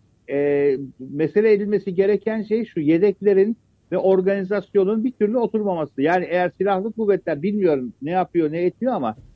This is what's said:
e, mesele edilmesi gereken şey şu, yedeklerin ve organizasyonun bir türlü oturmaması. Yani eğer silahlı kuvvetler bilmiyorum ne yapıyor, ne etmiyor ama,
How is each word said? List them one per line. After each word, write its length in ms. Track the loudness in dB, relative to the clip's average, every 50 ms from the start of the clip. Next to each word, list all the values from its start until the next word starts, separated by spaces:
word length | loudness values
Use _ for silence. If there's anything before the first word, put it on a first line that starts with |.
| _ _ _ _ _ -6
e, 460 | -4 -2 0 0 0 2 2 0 0 -2 -6 -12 -16 -18
mesele 540 | -16 -12 -4 -4 -4 0 0 2 4 4
edilmesi 420 | 4 2 2 -2 -2 -2 -2 -2 0
gereken 480 | 0 2 2 2 0 -2 -4 -4 -4
şey 220 | -4 -2 -2 -2 -2
şu, 160 | -4 -6 -2
yedeklerin 760 | 2 2 2 4 2 0 0 0 0 2 4 4 2 2 0 -6 _ _ _ _ _ _
ve 60 | -4 0
organizasyonun 1080 | 2 2 2 2 2 0 -2 -2 -2 -4 -4 -6 -6 -2 0 0 2 2 0 -2 -2
bir 80 | -4
türlü 240 | -2 _ -2 0 0
oturmaması. 640 | 0 -2 0 -2 -2 -2 -2 -2 -4 -4 -6 _ -2
Yani 240 | 0 2 2 0 0 -2
eğer 200 | -2 -2 -2 -2 -2 -2
silahlı 340 | -2 0 0 -2 -4 -6
kuvvetler 500 | -6 -2 0 0 0 0 -2 -4 -4 -2
bilmiyorum 500 | -2 -2 0 2 2 2 2 2 -2 -8 -10 _
ne 80 | -6 -2
yapıyor, 420 | -2 -2 -2 0 0 0 0 0
ne 100 | -2 -2
etmiyor 320 | -2 -2 -2 _ -4 -2 -2
ama, 220 | -2 -4 -6 -6 -10 -16 -20 -20